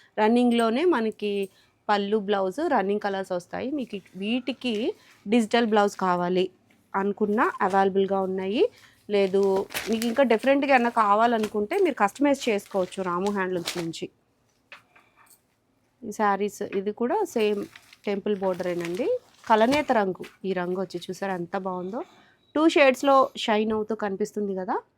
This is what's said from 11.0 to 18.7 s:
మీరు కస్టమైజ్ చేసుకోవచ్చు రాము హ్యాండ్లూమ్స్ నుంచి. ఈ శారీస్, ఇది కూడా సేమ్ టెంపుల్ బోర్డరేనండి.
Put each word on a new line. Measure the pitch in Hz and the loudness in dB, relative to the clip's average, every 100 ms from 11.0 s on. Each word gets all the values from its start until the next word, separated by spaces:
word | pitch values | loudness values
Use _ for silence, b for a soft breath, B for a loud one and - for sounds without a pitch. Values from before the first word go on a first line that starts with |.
| 208 208 240 226 214 214 208 381 | 2 4 4 2 0 -2 -2 0
మీరు | 359 | 0
కస్టమైజ్ | 262 202 - 285 269 - | 2 0 2 2 2 0
చేసుకోవచ్చు | 202 - 196 185 - | -2 -2 -4 -4 -4
రాము | 185 175 202 | -4 -2 -2
హ్యాండ్లూమ్స్ | 202 185 180 175 175 | -2 -2 -2 -4 -6
నుంచి. | 165 160 - _ _ _ _ _ _ - _ _ _ _ _ _ _ _ _ _ _ _ | -6 -8 -12 _ _ _ _ _ _ -20 _ _ _ _ _ _ _ _ _ _ _ _
ఈ | 226 | -12
శారీస్, | 208 208 196 208 - | -2 0 0 -2 -6
ఇది | 202 196 196 | -6 -4 -4
కూడా | 208 233 392 | -4 -2 -2
సేమ్ | 381 240 208 208 - - _ - - | -2 0 0 -2 -6 -14 _ -12 -6
టెంపుల్ | 202 208 202 | -4 -2 -2
బోర్డరేనండి. | 190 180 180 | -2 -4 -4